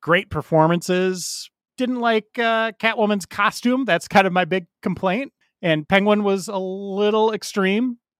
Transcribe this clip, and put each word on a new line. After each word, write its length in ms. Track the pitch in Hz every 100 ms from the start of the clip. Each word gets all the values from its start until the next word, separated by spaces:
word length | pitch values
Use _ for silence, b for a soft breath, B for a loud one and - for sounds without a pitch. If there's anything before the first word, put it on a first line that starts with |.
Great 260 | - 175 196
performances. 1200 | 156 - 160 156 170 160 180 185 185 160 - - _ _ -
Didn't 220 | 254 254
like, 380 | 233 220 214 -
uh, 340 | 233 226 226
Catwoman's 540 | - 220 226 214 208 175
costume. 580 | - 208 - 240 254
That's 240 | 262 170 -
kind 180 | - 190
of 60 |
my 120 | 180
big 220 | 175 185 170 _
complaint. 500 | 202 180 185 190 277 _ _ _
And 260 | 180 156 151
Penguin 340 | 196 202 208
was 240 | 202 196 180
a 100 | 202
little 720 | 190 190 202 196 208 220 220
extreme, 680 | 220 - - 190 202 254 240 _ _